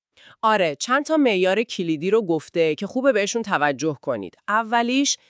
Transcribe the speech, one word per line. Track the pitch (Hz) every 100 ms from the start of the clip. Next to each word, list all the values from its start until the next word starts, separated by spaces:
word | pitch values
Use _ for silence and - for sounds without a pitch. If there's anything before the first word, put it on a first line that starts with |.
| _ _ - -
آره، | 220 214 170 143
چند | - 269 302
تا | 311
معیار | 262 190 185 196
کلیدی | 240 - 170 156 180
رو | 220
گفته | 185 160 - 170 160 156
که | 196
خوبه | 262 269
بهشون | 208 196 233
توجه | 214 160 147 127 156 143
کنید. | - 113 95 - -
اولیش | 214 220 233 233 262 285 -